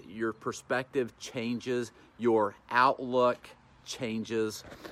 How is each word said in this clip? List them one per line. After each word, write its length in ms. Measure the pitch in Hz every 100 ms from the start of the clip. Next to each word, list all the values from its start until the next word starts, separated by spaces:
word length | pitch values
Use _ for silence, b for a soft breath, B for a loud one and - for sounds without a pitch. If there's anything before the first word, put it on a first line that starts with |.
| -
your 280 | 104 113
perspective 840 | 107 127 - - 127 131 143 117 -
changes. 720 | - 127 117 120 131 123 117 - B B
Your 360 | 117 113 101 - -
outlook 800 | 120 131 - 131 127 123 120 - - _ _ -
changes. 760 | - 117 110 107 113 107 - - B B